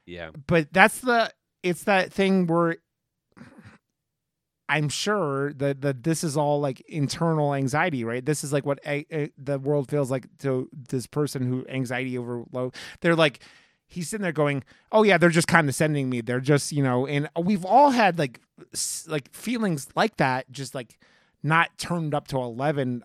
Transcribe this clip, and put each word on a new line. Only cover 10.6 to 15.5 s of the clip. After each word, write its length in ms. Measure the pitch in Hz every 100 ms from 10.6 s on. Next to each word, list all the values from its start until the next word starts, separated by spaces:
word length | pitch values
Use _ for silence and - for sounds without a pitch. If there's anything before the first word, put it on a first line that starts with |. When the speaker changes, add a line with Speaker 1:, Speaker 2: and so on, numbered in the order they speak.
| 127 - 120
Speaker 2:
this 160 | 131 -
person 380 | 147 143 139 127
who 180 | 127 -
anxiety 500 | 131 123 127 131 123
overload. 560 | 120 120 - 127 127 - - -
They're 140 | 170 165
like, 240 | 156 - - - _ _ _
he's 220 | 180 156
sitting 140 | 220
there 80 | 185
going, 320 | 156 147 139 - _ _
"Oh 120 | 214
yeah, 160 | 214 175
they're 100 | 170
just 180 | 165
condescending 640 | -